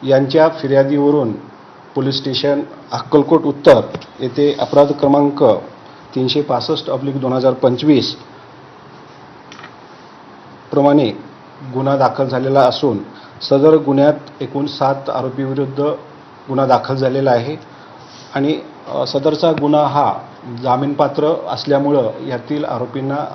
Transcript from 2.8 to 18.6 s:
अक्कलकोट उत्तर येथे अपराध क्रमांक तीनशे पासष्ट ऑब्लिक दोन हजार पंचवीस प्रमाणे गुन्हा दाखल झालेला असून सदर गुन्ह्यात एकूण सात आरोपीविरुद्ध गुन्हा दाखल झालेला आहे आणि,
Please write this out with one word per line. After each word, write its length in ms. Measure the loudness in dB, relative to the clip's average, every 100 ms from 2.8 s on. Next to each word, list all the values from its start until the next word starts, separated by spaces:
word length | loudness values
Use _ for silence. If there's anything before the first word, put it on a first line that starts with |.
| -10
अक्कलकोट 500 | -10 0 2 4 2
उत्तर 380 | 0 2 6 6 4 -8 -12 -8
येथे 360 | -6 0 0 0
अपराध 340 | 0 4 4
क्रमांक 520 | 2 2 4 2 2 2 2 -2 -20 -20 -20 -10
तीनशे 280 | -4 -2 -2
पासष्ट 480 | -2 -4 -2 -4 -4
ऑब्लिक 300 | -6 -4 -4
दोन 120 | -2
हजार 200 | 2 0
पंचवीस 640 | 2 0 2 2 2 2 -10 -18 -20 -20 -20 -20 -20 -20 -20 -20 -20 -20 -20 -20 -20 -20 -20 -20 -20 -20 -20 -20 -20 -20 -20 -4
प्रमाणे 400 | 2 4 4 2 -4 -16 -20 -20 -20 -10
गुन्हा 220 | -4 -2 2
दाखल 320 | 0 0 -2
झालेला 320 | -2 0 4
असून 380 | 4 2 -2 -2 -6 -18 -20 -14
सदर 340 | 0 4 6 4
गुन्ह्यात 380 | 4 2 2 2 -6 -12
एकूण 260 | -8 -6 -6
सात 440 | -2 -2 -2 -4
आरोपीविरुद्ध 680 | -6 -6 -6 -6 -4 -4 -2 -4 -4 -12 -20 -20 -20 -6
गुन्हा 180 | -2 2
दाखल 280 | 2 2
झालेला 360 | -2 0 0 2
आहे 260 | 2 0 -8 -14 -20 -20 -20 -20 -20 -10
आणि, 260 | -4 -2 -4